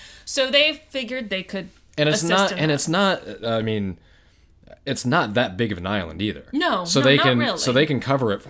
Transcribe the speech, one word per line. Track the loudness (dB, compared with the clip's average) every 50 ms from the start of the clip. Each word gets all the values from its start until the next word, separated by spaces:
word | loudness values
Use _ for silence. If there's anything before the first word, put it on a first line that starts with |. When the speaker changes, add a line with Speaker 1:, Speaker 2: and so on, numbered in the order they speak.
| -20 -20 -20 -18 -12
Speaker 1:
So | -6 -2 -2 -2 2
they | 2 2 2 2 0 -4 -12 _
figured | -8 -8 -6 -6 -8 -8 -6 -6
they | -6 -8
could | -6 -6 -8 -8 -8 -10 -14 _ _ _ _ 0
Speaker 2:
And | 2 2
it's | 2 2
Speaker 1:
assist | 2 2
Speaker 2:
not, | 2 4 2 2
Speaker 1:
in | 2 0
Speaker 2:
and | 0 0
Speaker 1:
that. | 2
Speaker 2:
it's | 0 0 0
not, | 0 2 2 2 0 -2 -4 -10 -12 -6 -4
I | -2 -2 0
mean, | 0 0 0 -2 -2 -4 -6 -8 -14 _ _ _ _ _ _ _ _ _ _ _ _ -20 -20 -12 _
it's | -6 -6 -2 0
not | 2 2 2 0 0 0
that | 0 0 0 -2
big | -4 -4 -4
of | -4 -6
an | -4
island | -4 -4 -4 -4 -6 -6 -4
either. | -4 -4 -4 -6 -10 -6
Speaker 1:
No, | -4 -2 -2 0 -2 -2 -2
Speaker 2:
So | 0 2 4
Speaker 1:
no, | 6
Speaker 2:
they | 6 6
Speaker 1:
not | 6 4
Speaker 2:
can, | 4 4 2
Speaker 1:
really. | 2 0 0 -2
Speaker 2:
so | -2 2
they | 2 4 2
can | 2 0 -2
cover | 0 0 0 0 2 0
it | -2 -2 -6